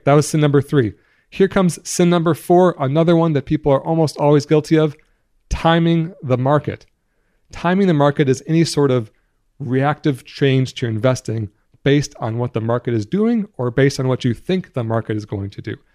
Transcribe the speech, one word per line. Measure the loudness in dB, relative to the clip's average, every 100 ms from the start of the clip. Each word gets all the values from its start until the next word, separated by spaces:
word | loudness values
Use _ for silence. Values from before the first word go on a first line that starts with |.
that | 2
was | 2 2
sin | 0
number | 2 2
three. | 2 0 0 -6 _ _ _
Here | -2 0
comes | 2 0 -2 -8
sin | 0 2
number | 2 0
four, | -2 2 4 4 2
another | -2 0 2 2
one | 2
that | -2 -2
people | -2 2
are | 0 0
almost | 0 0 0
always | 2 2 2
guilty | 0 2 0
of, | 0 -4 _ _ _ _ _
timing | -2 2 2 2 0 -2 -8
the | -4 -2
market. | 2 0 -2 -10 _ _ _ _ _ _ _
Timing | -6 -2 2 2
the | 4 2
market | 2 0
is | 0 0
any | 0 0
sort | 0 0
of | 0 -4 _ _ _ _ _
reactive | -4 -2 -2 -2 -4 -4 -12
change | -2 0 0 -2 -6
to | -6
investing | -2 -2 -2 -6 -8 -8 _ _ _
based | 0 0 0 -8
on | -8 -6
what | -6
the | -4
market | -4 -4 -2
is | -4 -2
doing | -2 0 -2 -6 -6
or | -4
based | 0 0 0
on | -4
what | -2 -2
you |
think | -4 -4 -6 -4
the | -8
market | -4 -4 -4 -8
is | -6
going | -10 -10
to | -12
do. | -12 -14 _